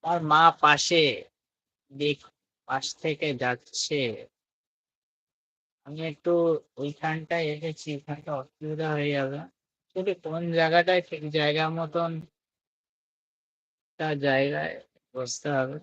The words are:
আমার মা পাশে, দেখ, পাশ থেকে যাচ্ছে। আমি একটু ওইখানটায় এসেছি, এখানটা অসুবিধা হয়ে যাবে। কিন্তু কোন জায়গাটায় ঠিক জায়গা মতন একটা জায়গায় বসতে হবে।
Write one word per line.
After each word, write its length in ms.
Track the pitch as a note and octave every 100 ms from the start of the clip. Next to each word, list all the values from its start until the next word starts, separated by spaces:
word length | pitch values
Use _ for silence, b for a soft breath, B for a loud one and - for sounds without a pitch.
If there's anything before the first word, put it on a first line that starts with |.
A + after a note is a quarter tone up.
| E3
আমার 160 | E3+
মা 200 | D#3 D3+ E3 -
পাশে, 460 | D3+ D3 - E3+ D3 G#2+ - _ _ _ _ _ _
দেখ, 280 | C#3 D3 C#3+ - _ _ _ -
পাশ 180 | C3 - -
থেকে 320 | D#3+ D3 D#3 B2+
যাচ্ছে। 600 | B2 B2 _ - - D3 B2 G#2 - _ _ _ _ _ _ _ _ _ _ _ _ _ _ _ C#3
আমি 140 | D3+ D#3+
একটু 260 | D3 F3 F3 E3+ D#3 _ -
ওইখানটায় 680 | D3 D3 D#3+ D#3+ D#3 E3+ D#3
এসেছি, 420 | D3+ D#3+ D#3 -
এখানটা 380 | C#3+ D3 D3 D3
অসুবিধা 540 | C#3+ C3 _ D#3 D#3 D#3
হয়ে 200 | D3+ D3
যাবে। 280 | C#3+ C3+ C#3+ D#3+ _ _ _ _ F#3
কিন্তু 160 | F#3+ F3+
কোন 200 | D#3 D#3+ E3+
জায়গাটায় 480 | E3 D#3+ E3+ F3 F3+
ঠিক 220 | F3 D#3 D3+
জায়গা 340 | D#3 D3 D3+ D#3+
মতন 420 | E3 D#3+ E3+ E3+ D#3+ D#3+ _ _ _ _ _ _ _ _ _ _ _ _ _ _ _
একটা 260 | _ _ D#3 D3
জায়গায় 540 | C#3 C3+ C#3 D3+ D#3+ - - _ _ B2+
বসতে 320 | B2 - D3
হবে। 280 | C#3 C3 D3